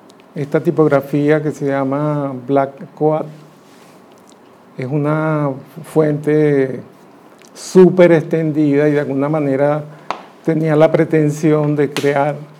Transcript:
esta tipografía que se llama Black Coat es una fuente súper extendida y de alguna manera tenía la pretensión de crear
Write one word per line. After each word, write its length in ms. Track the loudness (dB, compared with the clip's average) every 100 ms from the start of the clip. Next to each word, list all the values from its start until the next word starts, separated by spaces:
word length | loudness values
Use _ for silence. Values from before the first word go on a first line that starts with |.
| -20 -20 -16
esta 260 | -10 -2 -2
tipografía 840 | 0 2 2 2 0 0 2 0
que 80 | -2
se 160 | -4 -4
llama 680 | -2 -2 -2 -2 -4 -6 -8 -2
Black 480 | 0 -2 -6 -14 -2
Coat 320 | -2 -2 -6 -16 -20 -20 -20 -20 -20 -20 -20 -20 -20 -20 -20 -20 -18 -12
es 120 | -6
una 640 | -2 -2 -2 -2 -2 -2 -6 -14 -20
fuente 1000 | -4 0 0 0 0 2 2 2 -2 -6 -14 -20 -20 -20 -20 -20 -20
súper 600 | -20 2 6 6 6 4
extendida 760 | 4 0 -2 -2 0 2 2 2
y 40 |
de 80 | 0
alguna 280 | -2 -2 -2
manera 540 | -2 0 0 0 -2 -6 -14 -12 -12 -14 -10 -4
tenía 300 | -2 0 4
la 160 | 4
pretensión 840 | 2 0 2 0 0 0 2 0 0
de 160 | -2
crear 440 | -2 -2 0 -2 -4 -12